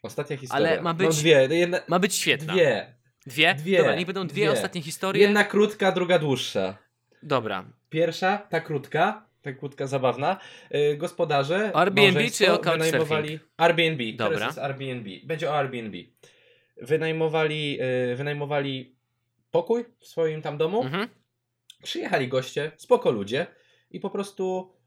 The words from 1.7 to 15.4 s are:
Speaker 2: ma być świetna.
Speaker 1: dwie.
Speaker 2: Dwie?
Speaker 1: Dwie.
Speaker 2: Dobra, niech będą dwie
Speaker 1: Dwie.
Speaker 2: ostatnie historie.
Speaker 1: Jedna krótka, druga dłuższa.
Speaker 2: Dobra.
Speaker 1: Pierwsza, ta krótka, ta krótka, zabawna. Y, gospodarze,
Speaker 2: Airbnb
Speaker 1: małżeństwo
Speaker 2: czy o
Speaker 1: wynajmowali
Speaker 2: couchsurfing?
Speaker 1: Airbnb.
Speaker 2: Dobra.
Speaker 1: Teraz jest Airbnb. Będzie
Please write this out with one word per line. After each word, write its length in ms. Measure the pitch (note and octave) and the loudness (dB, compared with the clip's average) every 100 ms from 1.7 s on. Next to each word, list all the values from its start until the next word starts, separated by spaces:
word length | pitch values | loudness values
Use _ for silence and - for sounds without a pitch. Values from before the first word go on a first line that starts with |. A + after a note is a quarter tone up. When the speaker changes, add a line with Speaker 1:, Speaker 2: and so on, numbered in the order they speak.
| F3+ - | -2 0
Speaker 2:
ma 120 | F3 | 0
być 160 | F#3 | 2
świetna. 380 | - E3+ C3 D#3+ | 0 0 0 0
Speaker 1:
dwie. 420 | F#3+ D#3 G#2 - _ _ _ | 2 4 2 -6 _ _ _
Speaker 2:
Dwie? 300 | C#3 B2+ D#3+ | -10 2 4
Speaker 1:
Dwie. 220 | C#3+ E3 F#3 | 2 2 2
Speaker 2:
Dobra, 180 | E3 | 2
niech 100 | C#3+ | 0
będą 220 | F3+ F#3+ F3 | -4 -6 -6
dwie 160 | D3 | -2
Speaker 1:
Dwie. 80 | A3 | 0
Speaker 2:
ostatnie 300 | A#3+ F#3+ F3 | 0 -2 -6
historie. 400 | D3+ - F#3+ F#3+ | -10 -6 -4 4
Speaker 1:
Jedna 220 | G3+ G#3 | 6 6
krótka, 480 | G3+ G3 G#3 - F#3+ | 2 2 2 4 0
druga 280 | F3+ F3 F3+ | 2 2 2
dłuższa. 580 | D3+ B2+ - G#2 F#2+ G2 _ _ _ _ | 4 -2 -2 -2 -2 -6 _ _ _ _
Speaker 2:
Dobra. 420 | D#3 C3+ A2 F#2+ F#2+ _ _ | -2 -2 0 -6 -8 _ _
Speaker 1:
Pierwsza, 480 | D#3 E3 E3 F#3 G3+ | -2 0 0 -2 -2
ta 220 | - E3 | -4 -6
krótka, 640 | - D3 B2+ D3+ F#3+ G#3+ _ _ | -4 -8 -4 0 0 -2 _ _
ta 120 | D3 | -14
krótka, 340 | B2+ C#3+ - C#3 | -12 -14 -8 -4
zabawna. 500 | C3+ B2+ A#2 D3+ G3 - - - | 0 0 0 -2 -4 -10 -20 -6
Y, 220 | C#3+ D3 D3 | 0 0 0
gospodarze, 760 | E3+ - D#3+ C#3+ C#3 F#3 G#3+ | -6 -4 0 2 2 0 0
Speaker 2:
Airbnb 360 | D3+ F3+ G3 G3+ | 2 2 6 6
Speaker 1:
małżeństwo 340 | E3+ A#3+ - | 6 0 2
Speaker 2:
czy 60 | F#3+ E3+ E3 | 4 4 2
o 40 | |
Speaker 1:
wynajmowali 540 | E3 D#3+ D#3+ D3+ D#3 D3+ | 0 2 0 0 -2 -2
Speaker 2:
couchsurfing? 220 | D#3 _ - | -8 _ 2
Speaker 1:
Airbnb. 460 | E3+ E3 D#3+ D3+ A2+ A#2 | 4 4 2 0 -6 -2
Speaker 2:
Dobra. 200 | G#2+ A2 | -2 0
Speaker 1:
Teraz 100 | A2+ | -4
jest 100 | D#3 | -4
Airbnb. 500 | C#3 C3+ C3+ B2 G2+ F#2 | -8 -8 -8 -8 -10 -14
Będzie 260 | C3+ D#3+ | -8 -6